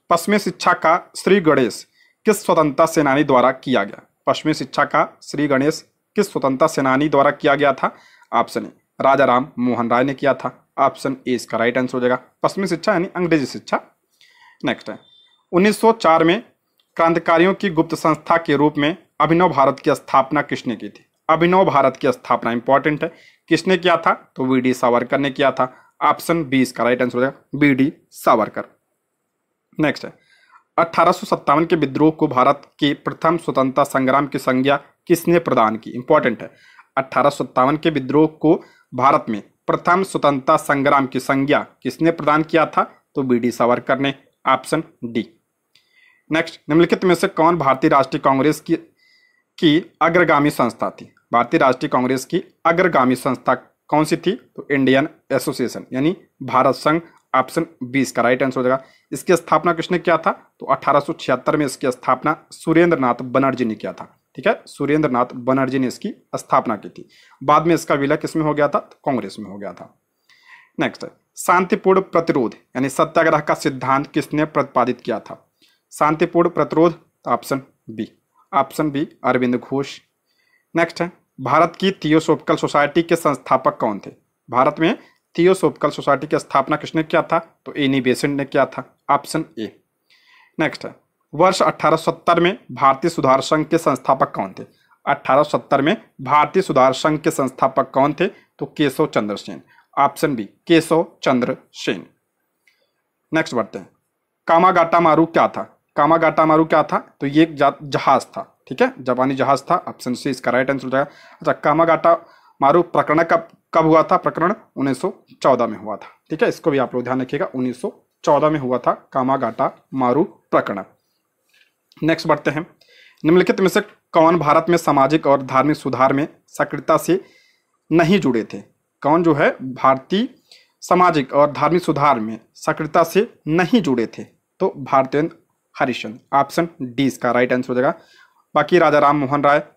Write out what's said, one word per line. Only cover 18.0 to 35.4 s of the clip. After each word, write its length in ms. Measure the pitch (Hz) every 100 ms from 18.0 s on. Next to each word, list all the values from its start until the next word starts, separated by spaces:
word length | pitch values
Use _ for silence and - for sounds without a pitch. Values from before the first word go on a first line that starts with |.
| 165 151 - 170
के 180 | 165 143
रूप 180 | 147 147
में 200 | 147 - _ -
अभिनव 280 | 151 165 180
भारत 300 | 139 135 127
की 160 | 156 139
स्थापना 460 | - 143 - 151
किसने 340 | 139 127 131 110
की 140 | 104
थी? 160 | - _ _ -
अभिनव 360 | 160 175 185 175
भारत 320 | 139 135 -
की 140 | 143
स्थापना 400 | 123 - 120 117
इंपॉर्टेंट 520 | 120 113 139 143 147
है, 100 | 160 - _ _ -
किसने 300 | 160 190 180
किया 200 | 175 165
था? 340 | 185 214 _ -
तो 100 | 131
वीडी 280 | 131 127
सावरकर 460 | 123 120 120 120 139
ने 120 | 139
किया 200 | 135 139
था। 220 | 127 127 - _ -
ऑप्शन 400 | 147 147 - 170
बी 180 | 135 131
इसका 220 | 123 -
राइट 180 | 117 123
आंसर 160 | 123 123
हो 40 |
जाएगा, 380 | 131 - _ 143
बीडी 340 | 147 131 139 - _
सावरकर। 540 | - - 123 101 - - _ _ _ _ _ _ _ _ _ _ -
नेक्स्ट 260 | 151 - -
है, 80 | - _ _ _ _ _ -
अठारह 340 | 170 - 170
सौ 160 | 180 -
सत्तावन 380 | 175 - 143 165
के 100 | 175
विद्रोह 360 | 143 135 156
को 160 | 156 151
भारत 340 | 127 131 143 - -
के 140 | 143
प्रथम 440 | 143 - 143 165 170
स्वतंत्रता 460 | - 139 131 131
संग्राम 440 | 139 135 131 135 143
की 120 | 139
संज्ञा 400 | - 127 135 117 - _ -
किसने 320 | 165 -
प्रदान 360 | 170